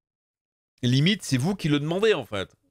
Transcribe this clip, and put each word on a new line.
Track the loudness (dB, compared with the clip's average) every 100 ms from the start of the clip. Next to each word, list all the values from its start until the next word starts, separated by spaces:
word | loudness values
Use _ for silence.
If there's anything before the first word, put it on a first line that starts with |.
| _ _ _ _ _ _ _ _
limite, | 0 2 2 0
c'est | -2 -2
vous | 0
qui | -2 -2
le | -2
demandez, | -2 0 2
en | 0 -2
fait. | -8 -8 _ _